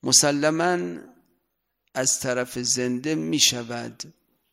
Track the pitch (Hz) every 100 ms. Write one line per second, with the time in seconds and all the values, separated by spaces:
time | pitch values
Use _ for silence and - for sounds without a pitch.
0 | 135 131 151 143 151 160 175 175 180 175
1 | - - _ _ _ _ _ _ _ -
2 | 131 - 135 123 123 123 123 123 123 123
3 | 143 156 160 156 - 123 117 120 117 117
4 | 151 _ _ _ _